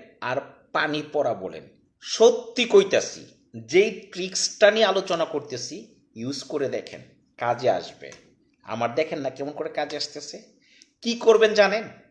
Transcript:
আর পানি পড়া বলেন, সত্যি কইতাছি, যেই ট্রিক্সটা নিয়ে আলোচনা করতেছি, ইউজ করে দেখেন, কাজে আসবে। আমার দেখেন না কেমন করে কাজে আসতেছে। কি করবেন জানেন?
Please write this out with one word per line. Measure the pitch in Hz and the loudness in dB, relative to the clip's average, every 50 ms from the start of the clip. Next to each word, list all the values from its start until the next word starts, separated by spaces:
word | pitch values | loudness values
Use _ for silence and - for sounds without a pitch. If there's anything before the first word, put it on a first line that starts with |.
| - - - _ | -16 -20 -16 _
আর | - 120 127 139 - - - - _ _ | -6 -4 -4 -4 -6 -8 -18 -20 _ _
পানি | - 156 156 151 147 151 143 - | -2 -2 0 0 -2 -4 -6 -4
পড়া | - 151 135 123 110 | -2 -2 0 0 -2
বলেন, | 98 95 90 80 80 - - _ _ _ _ _ _ | -4 -6 -10 -10 -10 -16 -18 _ _ _ _ _ _
সত্যি | - - - - 220 240 233 - - - - - 240 | -12 -10 2 6 6 6 6 4 -4 -8 -4 -4 -2
কইতাছি, | 233 - 196 196 196 143 113 - - - 82 82 - _ _ _ _ - | 6 6 6 6 6 2 0 0 -2 -10 -14 -18 -20 _ _ _ _ -16
যেই | 113 113 110 139 180 208 220 - - - - | -16 -12 0 4 4 4 4 0 -8 -14 -16
ট্রিক্সটা | - 180 185 185 - - - - - - 214 202 | -10 -10 -10 -8 -6 -4 -6 -6 2 4 4 4
নিয়ে | 214 220 220 | 6 6 2
আলোচনা | 196 196 196 185 - 180 165 160 | 2 2 0 0 -2 -2 -2 -2
করতেছি, | - - 147 143 - 131 120 - - 151 196 233 - _ _ _ _ _ | -4 -4 -8 -8 -6 -10 -10 -10 -10 -12 -14 -16 -18 _ _ _ _ _
ইউজ | 110 117 131 143 135 - | -10 -8 -8 -8 -8 -10
করে | - 160 143 139 127 | -8 -6 -4 -4 -2
দেখেন, | 117 107 95 - - 69 64 - _ _ _ _ _ - | -4 -6 -8 -10 -14 -16 -18 -20 _ _ _ _ _ -6
কাজে | 120 120 120 - 127 123 | -4 -2 -2 0 0 0
আসবে। | 101 87 82 - - - 73 67 - - _ _ _ _ _ _ _ _ _ | 0 0 -2 -8 -16 -18 -20 -20 -20 -20 _ _ _ _ _ _ _ _ _
আমার | - 107 117 120 117 120 | -10 -6 -4 -4 -2 0
দেখেন | 156 160 156 175 156 | -2 -2 -2 -4 -6
না | 139 135 | -6 -6
কেমন | 127 - 139 143 | -6 -6 -8 -8
করে | 151 - 156 160 | -8 -8 -8 -6
কাজে | 156 - 151 147 151 147 | -4 -6 -6 -6 -6 -8
আসতেছে। | - - - 147 - - - - - _ _ _ _ _ _ _ - _ _ _ | -8 -8 -10 -14 -14 -14 -16 -18 -20 _ _ _ _ _ _ _ -20 _ _ _
কি | - 233 233 | -4 -4 -4
করবেন | 233 - 226 220 208 220 214 208 | 0 4 4 6 6 6 4 6
জানেন? | 208 202 196 202 226 214 - - - _ _ | 6 4 4 4 -2 -6 -8 -14 -20 _ _